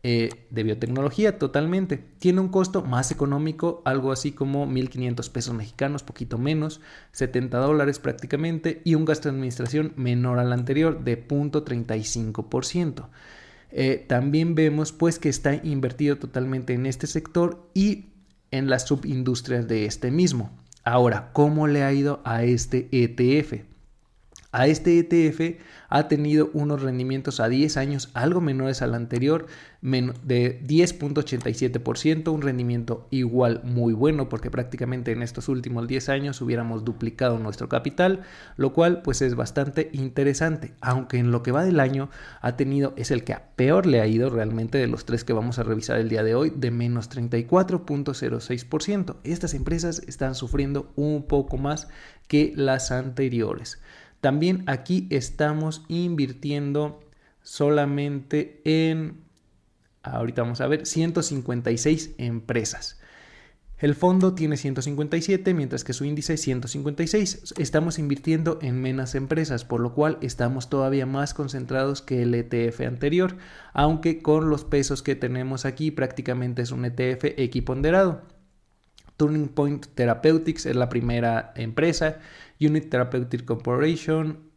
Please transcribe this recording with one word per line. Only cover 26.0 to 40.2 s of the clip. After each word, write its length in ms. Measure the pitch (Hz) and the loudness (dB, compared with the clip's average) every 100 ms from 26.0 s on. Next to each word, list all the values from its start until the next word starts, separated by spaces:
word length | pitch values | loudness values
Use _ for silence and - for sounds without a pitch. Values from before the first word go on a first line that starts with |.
| 151 | 2
tenido 420 | 147 147 151 151 | 2 4 4 4
unos 280 | 151 147 143 | 2 0 0
rendimientos 560 | 135 127 127 135 135 - | -2 -2 -2 -2 -4 0
a 100 | 113 | 2
diez 280 | 127 151 147 | 4 2 2
años 340 | 139 139 - | -2 -4 -6
algo 260 | - 135 180 | 0 2 2
menores 420 | 160 131 135 127 | 0 0 -2 -2
al 140 | 123 117 | -2 -2
anterior, 500 | 117 120 135 160 160 - - _ | -2 0 2 0 -2 -18 -20 _
men-, 320 | 131 127 127 127 | -2 0 0 -4
de 360 | 143 123 123 123 | 0 2 2 0
diez 280 | 135 156 175 | 2 4 4
punto 280 | - 143 139 | 0 -2 -2
ochenta 300 | 139 123 123 | -2 -4 -4
y 40 | |
siete 240 | 113 127 120 | -2 -2 -2
por 200 | 127 120 | -4 0
ciento, 340 | 151 156 160 | 0 0 0
un 100 | 156 | -2
rendimiento 640 | 139 123 123 120 117 113 - | 0 -2 -2 -2 -2 -6 -2
igual 500 | 135 123 120 123 113 | 0 2 4 4 2
muy 300 | 123 120 117 | -2 2 2
bueno, 360 | 110 139 156 127 | 4 2 2 -2
porque 220 | 113 123 | -4 -4
prácticamente 600 | 127 123 123 123 127 120 | -4 -6 -4 -4 -4 -4
en 100 | 113 | -4
estos 260 | 117 - 131 | -4 -6 -4
últimos 380 | 127 123 120 120 | -4 -2 -4 -2
diez 220 | 131 127 | -4 0
años 320 | 139 143 131 | -2 -2 -4
hubiéramos 440 | 123 120 117 113 | -2 -2 -2 -4
duplicado 540 | 110 110 113 113 127 117 | -4 -4 -6 0 0 0
nuestro 300 | 110 107 120 | -4 -8 -4
capital, 540 | 127 - - 180 190 - - - - | -2 -2 2 2 2 -6 -20 -18 -2
lo 160 | 135 | 0
cual, 300 | 147 170 175 | 4 4 4
pues, 200 | 143 123 | -2 0
es 140 | 131 120 | 0 0
bastante 520 | 120 - 139 151 156 | -2 -2 -2 -2 -4
interesante, 840 | 139 131 123 | -4 -4 0